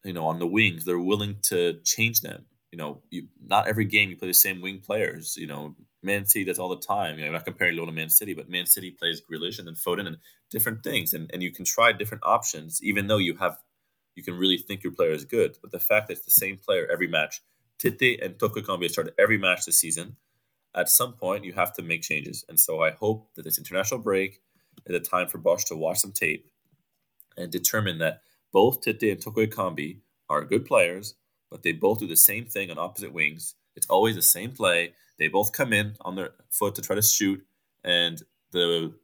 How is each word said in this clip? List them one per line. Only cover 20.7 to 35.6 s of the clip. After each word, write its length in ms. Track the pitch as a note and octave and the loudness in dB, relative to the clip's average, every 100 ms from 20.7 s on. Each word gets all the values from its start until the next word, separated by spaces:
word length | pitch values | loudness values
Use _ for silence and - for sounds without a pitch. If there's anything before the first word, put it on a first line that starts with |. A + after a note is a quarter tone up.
At 160 | F2+ F2+ | -2 4
some 260 | - B2 | 4 2
point, 300 | A#2 F#2 G2 | -2 -4 -4
you 100 | F#2+ | -4
have 180 | G2 E2+ | -2 -2
to 80 | - | -2
make 200 | E2+ E2 | -4 -4
changes. 420 | - D#2 D2 - - | -2 -6 -6 -12 -2
And 120 | D#2+ | 2
so 200 | - E2 | 2 4
I 120 | D#2+ | 2
hope 420 | D#2 G#2+ A2 _ | 2 0 -2 _
that 80 | - | -14
this 160 | D#2+ - | -6 -6
international 420 | - F2+ G2 B2+ | -4 -2 -2 -2
break 400 | A2+ F#2+ F#2+ - _ _ _ - - | 0 2 0 -6 _ _ _ -20 -6
is 80 | |
a 60 | F2 | -4
time 260 | - F2+ F2+ | 0 -2 -2
for 120 | F2+ | -2
Bosz 280 | E2 F2 - | 2 2 0
to 100 | D#2+ | -2
watch 220 | D#2+ F2 | -2 0
some 140 | G2 | -2
tape 360 | G2 E2+ C#2 _ _ _ _ _ _ _ _ - - | 0 -2 -2 _ _ _ _ _ _ _ _ -20 -12
and 140 | F2 | -6
determine 480 | E2+ - A2+ G2 D#2+ | -2 -2 0 -2 -2
that 240 | D#2+ - _ _ _ | -2 -4 _ _ _
both 300 | F#2+ A2+ C3+ | 4 6 4
Tite 200 | - G#2+ | -4 0
and 180 | A2 F#2+ | 0 -2
Toko 240 | - - | -4 0
Ekambi 540 | G#2+ G#2+ F#2+ D#2 D2 F#2+ _ _ _ | 0 0 -4 -4 -8 -10 _ _ _
are 160 | D2 | -2
good 200 | D2 G#2+ | 0 -2
players, 500 | C3+ B2 E2+ F#2 G#2+ - _ _ _ | 4 4 4 0 -12 -16 _ _ _
but 120 | - | -4
they 100 | F2 | -4
both 260 | D#2+ F#2+ A2 | 2 2 2
do 80 | G2+ | 2
the 100 | D#2+ | 6
same 280 | - G#2 | 6 4
thing 260 | A#2 G2+ F#2+ | -6 -6 -6
on 80 | D#2 | -4
opposite 340 | F2 - F#2 | -6 -6 -10
wings. 440 | D#2 D2+ D#2+ - - _ | -2 -2 -2 -12 -14 _
It's 120 | - - | -6 2
always 260 | F#2 A2+ | 4 4
the 80 | G#2+ | 4
same 300 | - F2 A2+ | 2 2 -2
play. 400 | C3+ G2+ E2+ E2+ _ _ _ | 0 2 2 0 _ _ _
They 100 | D#2 | 0
both 240 | F#2+ G#2+ | 2 2
come 200 | - | 0